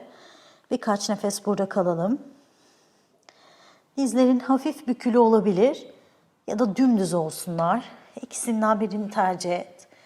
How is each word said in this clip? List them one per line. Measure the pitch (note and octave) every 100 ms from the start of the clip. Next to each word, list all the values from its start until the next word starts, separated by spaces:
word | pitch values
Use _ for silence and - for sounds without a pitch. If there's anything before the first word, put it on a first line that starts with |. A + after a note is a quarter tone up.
| - - - - - _ _
Birkaç | B3 - G3+ -
nefes | G3+ G3+ G3 -
burada | G3 G3
kalalım. | G3+ F3+ E3 F#3 C#4 - - _ _ _ _ _ _ _ _ _ _ _ _ _ _ _ -
Dizlerin | C4+ A3+ B3+ B3
hafif | B3+ C4+ D4+ - -
bükülü | B3 B3 A#3
olabilir | A3+ A3 G3+ F3+ B3 D#4 - - _ _ _ _ -
ya | G#3
da | A#3+ F#3
dümdüz | C4 A3 F3+
olsunlar. | E3+ D#3 - - E3 E3+ A3 - - - -
İkisinden | - - - A3 G#3+ G#3+
birini | G#3+ G#3 G3+
tercih | A3 F#3 F3+ F3+
et | F3 - - - _